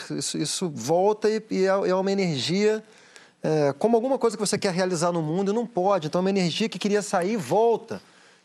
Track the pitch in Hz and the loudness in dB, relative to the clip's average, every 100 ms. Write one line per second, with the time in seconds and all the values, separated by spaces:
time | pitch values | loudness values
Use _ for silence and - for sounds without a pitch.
0 | - 147 - 160 151 - 180 143 120 170 | -6 -6 -6 -4 -4 -4 -6 -6 0 2
1 | 202 214 214 220 220 190 190 196 180 185 | 2 2 0 -2 -2 0 2 2 2 0
2 | 196 196 180 135 117 190 214 220 - - | 0 0 0 -2 -2 2 2 0 -6 -20
3 | - - - _ 160 156 143 135 220 233 | -20 -20 -20 _ -2 2 0 2 2 2
4 | 262 269 233 220 202 196 202 175 185 170 | 2 0 0 0 -2 0 0 0 0 0
5 | 175 175 151 175 196 220 233 180 190 190 | 0 0 0 0 0 0 -2 0 2 0
6 | 151 180 190 196 175 - 220 185 202 208 | 0 0 0 2 0 0 -4 -2 0 0
7 | 196 190 180 226 123 196 233 220 - 196 | 0 -2 0 -2 0 2 4 2 -4 -12
8 | - - - _ | -12 -20 -20 _